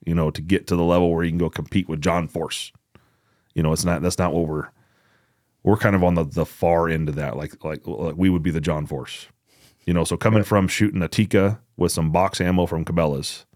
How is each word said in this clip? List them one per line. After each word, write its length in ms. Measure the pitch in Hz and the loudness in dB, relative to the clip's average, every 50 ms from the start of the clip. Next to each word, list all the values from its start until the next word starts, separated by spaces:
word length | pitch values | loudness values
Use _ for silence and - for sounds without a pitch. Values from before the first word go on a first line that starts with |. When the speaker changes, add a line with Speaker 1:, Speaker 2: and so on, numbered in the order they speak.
| - | -4
Speaker 1:
you 80 | 82 85 | -2 0
know, 140 | 85 80 78 | 0 0 0
to 100 | 73 - | -2 -4
get 260 | 76 82 95 90 - | -2 0 0 0 0
to 80 | - 87 | 0 0
the 80 | 87 85 | 2 2
level 300 | 85 87 90 87 85 82 | 4 4 4 4 2 2
where 100 | 82 85 | 0 0
you 80 | 85 | 0
can 60 | 80 | 0
go 120 | 85 85 80 | 0 -2 -2
compete 380 | - - 78 - - 101 90 | -4 -6 -6 -4 -2 -2 -2
with 140 | - 80 78 | -2 -4 -2
John 260 | 73 87 85 87 85 | 0 0 0 0 -2
Force. 440 | 76 - 85 80 73 - - - - - _ _ _ _ _ _ _ _ _ _ _ _ _ _ _ - | -4 -6 -6 -6 -6 -8 -10 -10 -12 -18 _ _ _ _ _ _ _ _ _ _ _ _ _ _ _ -4
You 100 | - 80 | -2 0
know, 80 | 78 | 0
it's 140 | 80 80 85 | 0 0 0
not, 160 | 90 87 80 | -2 -2 0
that's 160 | 82 90 90 | -2 -2 -2
not 160 | - 90 87 76 | 0 -2 0 0
what 140 | 85 85 | -2 -2
we're, 200 | 78 78 76 71 - - _ _ _ _ _ _ _ _ _ _ _ _ _ _ _ _ _ - | -2 -4 -6 -8 -10 -14 _ _ _ _ _ _ _ _ _ _ _ _ _ _ _ _ _ 2
we're 140 | 92 104 | 2 2
kind 180 | - - 107 98 | 4 4 2 4
of 80 | 95 90 | 4 4
on 120 | 90 87 | 4 4
the, 80 | 85 82 | 2 0
the 200 | 71 - 82 80 | 0 -2 -2 -2
far 440 | - - - - 85 85 85 85 82 | -4 -4 -2 0 2 2 2 2 2
end 180 | 82 80 80 | 0 0 -2
of 80 | 76 71 | -2 -4
that. 220 | 76 73 67 57 | -4 -6 -6 -6
Like, 260 | 67 76 78 - - - | -8 -10 -10 -12 -10 -10
like, 220 | 80 78 71 - | -10 -10 -8 -10
like, 280 | 82 85 - 85 82 76 | -10 -8 -6 -6 -6 0
we 120 | 82 95 95 | 2 2 4
would 140 | 90 87 78 | 4 2 0
be 80 | 90 | -2
the 80 | 78 82 | -2 -2
John 240 | 73 85 80 76 76 | -2 -2 -2 -2 -4
Force, 420 | 73 73 67 64 - - - - - _ _ _ _ _ _ _ _ _ _ _ | -6 -8 -10 -10 -12 -16 -18 -18 -20 _ _ _ _ _ _ _ _ _ _ _
you 80 | 90 87 | 0 0
know? 100 | 87 78 | 0 0
So 140 | - 87 | 0 -2
coming 220 | 82 - 113 110 107 | 0 2 4 4 4
Speaker 2:
Right. 80 | 98 | 4
Speaker 1:
from 200 | - 107 101 95 | 2 2 2 2
shooting 340 | 90 - - 107 104 - 98 | 2 0 0 0 0 0 -2
a 60 | 85 | -4
Tikka 520 | 78 - - 110 - - 101 95 101 110 - _ _ _ | -2 0 0 2 2 2 2 2 2 0 -4 _ _ _
with 140 | - 90 85 - | -2 -2 0 0
some 180 | 85 82 78 | 0 0 0
box 300 | 78 90 92 95 - - | 2 2 0 0 0 -2
ammo 240 | 92 87 90 92 87 | 0 0 2 2 0
from 180 | 82 85 82 82 | 0 -2 -4 -4
Cabela's, 640 | - 85 85 82 76 71 67 73 - - - - _ _ | -2 0 0 0 0 0 -2 -6 -8 -10 -14 -18 _ _